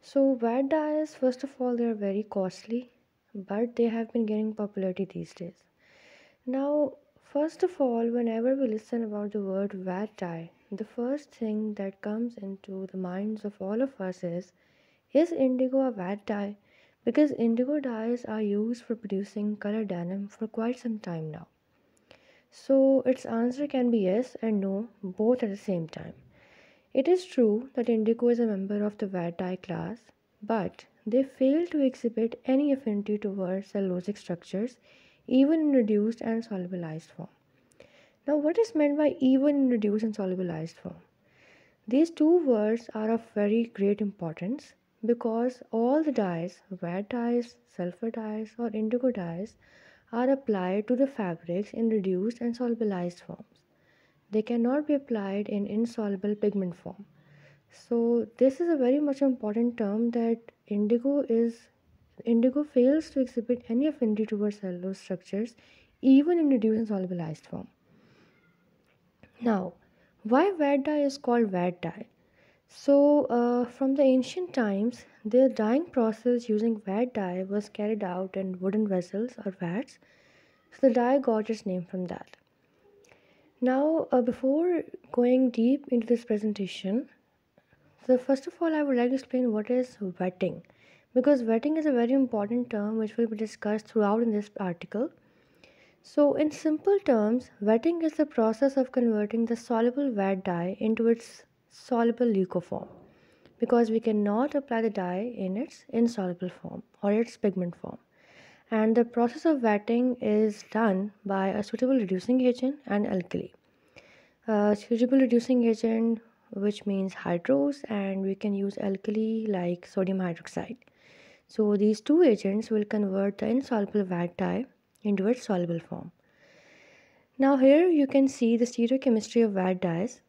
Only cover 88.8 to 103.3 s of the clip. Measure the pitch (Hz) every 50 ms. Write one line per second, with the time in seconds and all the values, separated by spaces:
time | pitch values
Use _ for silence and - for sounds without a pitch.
88.8 | 294 285 262 240 240 247 262 262 - _ - 254 254 240 214 214 208 - 247 254
89.8 | 254 247 - - 208 185 175 - 180 185 180 - 190 175 160 165 - _ _ _
90.8 | _ _ _ _ _ _ _ 247 254 285 294 254 240 220 226 233 - 294 311 320
91.8 | 302 311 269 240 233 233 262 277 262 247 - 214 202 202 240 247 240 240 - 208
92.8 | 202 214 220 220 220 214 214 - 233 220 220 208 226 214 - _ - 208 214 214
93.8 | 214 - - 226 208 202 208 226 233 233 208 208 208 - _ - 202 180 170 175
94.8 | - - - 208 262 349 - _ _ _ _ _ _ _ _ _ - _ _ _
95.8 | _ _ _ _ _ - - - 294 285 - - 311 302 294 - - 311 311 302
96.8 | - 392 403 392 - - 247 220 214 208 233 254 - - _ _ 202 208 220 233
97.8 | 233 330 339 339 320 311 311 - 302 294 - - 220 220 220 - 277 269 269 269
98.8 | 254 254 - 262 240 233 220 208 208 208 226 226 233 226 233 233 - - 240 220
99.8 | 233 247 247 277 285 277 226 202 196 190 196 185 - 190 175 170 170 180 196 -
100.8 | 214 220 226 226 226 226 233 226 - - - - - _ _ _ _ _ _ -
101.8 | - - 254 233 233 233 233 240 247 240 214 190 185 180 - 180 175 - - -
102.8 | - - - - - - _ _ _ _